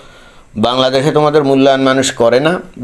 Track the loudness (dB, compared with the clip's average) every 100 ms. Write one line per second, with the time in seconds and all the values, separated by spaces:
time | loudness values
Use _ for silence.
0 | -20 -20 -20 -20 -14 -4 -2 0 0 0
1 | 0 0 2 2 2 2 2 2 0 0
2 | -2 0 0 2 0 -4 -8 -4